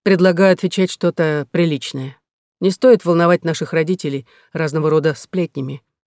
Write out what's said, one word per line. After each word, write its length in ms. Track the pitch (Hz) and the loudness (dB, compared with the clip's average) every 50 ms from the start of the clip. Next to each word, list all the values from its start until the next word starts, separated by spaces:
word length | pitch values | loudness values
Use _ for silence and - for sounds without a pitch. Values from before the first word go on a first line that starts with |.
| - | 0
предлагаю 480 | 202 190 170 185 185 175 170 196 190 185 | 0 2 4 4 2 4 4 4 4 4
отвечать 380 | - - 175 - - 185 180 | 2 0 -4 -2 -2 -2 -2
что-то 580 | - - - 170 - - 165 156 151 151 139 - | -2 -2 -4 -2 -2 0 0 0 0 -2 -4 -2
приличное. 680 | - - 170 165 151 135 - - - 135 131 135 131 _ _ _ _ _ _ _ _ _ | -2 0 0 0 -2 -4 -6 -8 -10 -10 -10 -10 -12 _ _ _ _ _ _ _ _ _
Не 100 | 180 196 | -2 -2
стоит 340 | 185 - - 254 233 185 - | 0 2 4 4 4 4 4
волновать 400 | 170 170 170 170 170 175 170 - | 2 2 2 4 4 2 2 0
наших 280 | 165 156 - 165 - - | -2 -6 -4 -6 -4 -2
родителей 540 | 160 160 160 185 - - 147 139 139 123 _ _ _ _ _ - | -2 -2 -2 -2 -4 -4 -6 -8 -8 -10 _ _ _ _ _ -8
разного 360 | 160 160 151 139 160 151 156 | -6 -6 -4 -4 -2 0 0
рода 260 | 156 156 143 151 143 | 2 2 2 0 -2
сплетнями». 680 | - - - - 185 175 - _ 143 131 135 139 - _ _ _ _ _ | -4 -8 -8 -6 -6 -6 -4 _ -8 -10 -8 -10 -14 _ _ _ _ _